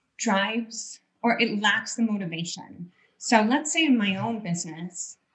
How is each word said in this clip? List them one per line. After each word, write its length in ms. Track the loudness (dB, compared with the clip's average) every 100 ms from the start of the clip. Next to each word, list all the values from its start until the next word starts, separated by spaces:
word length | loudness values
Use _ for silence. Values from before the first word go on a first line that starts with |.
| _ -4
drives 840 | 2 2 2 -2 -6 -10 -14 -16 _ _
or 160 | 0 2
it 240 | 2 2
lacks 340 | 2 0 -2 -2
the 80 |
motivation. 880 | 0 0 -4 -6 -8 -8 -14 -16 -18 _ _ _
So 200 | 2 4
let's 280 | 6 2 0
say 140 | 0 4
in 140 | 4
my 160 | 4 0
own 260 | -2 -4
business, 760 | -4 -6 -6 -10 -12 -10 -14 -16 _